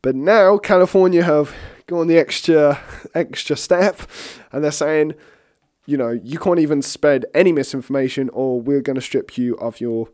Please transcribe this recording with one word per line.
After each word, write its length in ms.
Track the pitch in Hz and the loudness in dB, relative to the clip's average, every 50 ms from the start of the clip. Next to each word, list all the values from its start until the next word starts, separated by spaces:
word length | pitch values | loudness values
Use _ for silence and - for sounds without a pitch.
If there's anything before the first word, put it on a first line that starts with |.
But 140 | - 127 131 | -2 -2 -2
now 440 | 131 139 175 214 226 196 190 202 196 | 0 2 4 4 6 6 6 4 2
California 640 | - - 208 180 185 180 - 190 185 185 180 170 175 | 2 2 4 4 4 4 4 2 2 4 4 2 2
have 280 | 170 151 151 147 143 - - - - - _ _ - | 2 2 0 0 -2 -6 -18 -18 -20 -20 _ _ -8
gone 180 | 175 170 165 | -4 -4 0
the 120 | 170 165 165 | 4 4 2
extra, 600 | 156 - - - - - 165 156 147 147 139 - - - - - | 2 2 -4 -6 0 2 4 4 4 4 2 0 -8 -18 -20 -20
<laughs> 160 | - - _ | -20 -8 _
extra 400 | 160 170 - - - - - 151 | -4 -4 -4 -6 -12 -6 -6 -6
step, 460 | - - - 180 175 190 208 185 - - - - - - - - - - _ | -6 0 0 2 2 2 0 0 -4 -16 -18 -18 -18 -18 -18 -18 -20 -20 _
and 100 | - 139 | -6 -4
they're 80 | 151 147 | -4 -4
saying, 440 | 143 - 147 151 156 156 151 156 147 - _ _ _ _ _ _ _ _ _ _ _ _ _ | -2 -2 -2 0 2 2 0 0 -2 -12 _ _ _ _ _ _ _ _ _ _ _ _ _
you 100 | - 143 | -6 -2
know, 140 | 139 127 117 | -2 -2 -2
you 280 | 120 117 85 117 143 160 | -4 -6 -8 -8 -10 -4
can't 220 | - 196 175 175 | 0 0 2 2
even 220 | 156 147 151 143 | 2 2 0 -2
spread 440 | 135 - - - - 147 143 131 120 - _ | -2 -6 -6 0 2 2 2 2 -2 -2 _
any 160 | 151 185 185 | 2 2 4
misinformation, 800 | 165 147 135 - - 135 123 - 135 139 135 131 - - 135 127 | 2 0 -2 -4 -6 -10 -8 -4 -4 -2 -2 -2 -2 -4 -4 -4
or 320 | - 123 131 131 127 123 | -4 -4 -4 -2 -2 -4
we're 200 | 113 131 143 139 | -2 0 -2 0
gonna 200 | 131 143 135 131 | 0 -2 -6 -6
strip 360 | 123 - - 135 - - - | -6 -4 -4 -4 -4 -4 -6
you 200 | - 123 123 117 | -4 -2 -2 -2
of 240 | - - 117 110 - | -4 -6 -8 -8 -6
your 280 | 123 120 113 113 113 - | -6 -4 -4 -4 -6 -8